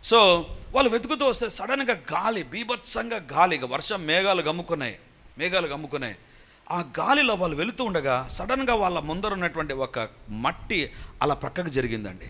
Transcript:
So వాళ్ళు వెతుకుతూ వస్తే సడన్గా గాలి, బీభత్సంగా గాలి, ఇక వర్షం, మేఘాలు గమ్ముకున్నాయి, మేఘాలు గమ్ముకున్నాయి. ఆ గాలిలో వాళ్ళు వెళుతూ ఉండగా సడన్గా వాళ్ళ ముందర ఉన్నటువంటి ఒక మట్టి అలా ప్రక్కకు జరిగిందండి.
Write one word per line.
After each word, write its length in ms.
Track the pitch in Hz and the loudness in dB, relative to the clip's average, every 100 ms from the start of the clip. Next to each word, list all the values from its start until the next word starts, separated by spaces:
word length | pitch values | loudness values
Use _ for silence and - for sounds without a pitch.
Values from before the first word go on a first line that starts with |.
| - | 6
So 320 | 226 202 170 160 - - | 8 10 8 2 -10 -4
వాళ్ళు 180 | 254 269 | 2 4
వెతుకుతూ 360 | 233 233 294 277 | 2 -2 0 2
వస్తే 220 | 233 226 | 2 -2
సడన్గా 460 | - 202 277 262 208 - | -4 -2 -2 0 -2 -2
గాలి, 300 | 156 202 226 | -2 0 -2
బీభత్సంగా 720 | 135 170 226 240 - 220 233 226 143 | -4 -8 -6 -6 -2 -2 -2 -8 -4
గాలి, 240 | 139 180 156 | 4 4 4
ఇక 80 | |
వర్షం, 420 | 123 135 - 208 156 | -2 -4 -4 -4 2
మేఘాలు 360 | 165 190 185 | 2 4 2
గమ్ముకున్నాయి, 560 | 151 165 175 165 127 98 - - - - | 2 -2 -4 -4 -4 -8 -18 -20 -20 -6
మేఘాలు 280 | 170 185 170 | -2 0 -2
గమ్ముకున్నాయి. 500 | 143 151 139 120 95 - - - - - | -6 -6 -6 -6 -10 -18 -20 -20 -20 -6
ఆ 140 | 175 156 139 | -6 -4 -4
గాలిలో 340 | 208 277 269 | 2 4 4
వాళ్ళు 220 | 208 175 147 | 2 0 -2
వెళుతూ 280 | 190 240 | -4 -2
ఉండగా 440 | 240 175 139 127 131 | -2 0 2 0 -2
సడన్గా 440 | - 190 262 262 | -8 -2 0 2
వాళ్ళ 240 | 233 185 175 | 2 2 0
ముందర 340 | 151 165 208 | -2 -2 -2
ఉన్నటువంటి 420 | 196 175 151 151 | -2 -2 -2 -4
ఒక 340 | 135 131 123 110 - - | -4 -4 -4 -6 -8 -10
మట్టి 640 | 107 131 170 - 202 139 - - - | -2 -2 -2 -2 -2 -2 -6 -16 -2
అలా 120 | 147 | 0
ప్రక్కకు 340 | 139 139 - 175 | 0 -2 -4 -2
జరిగిందండి. 600 | 131 117 110 101 92 - | 0 0 -2 -6 -12 -14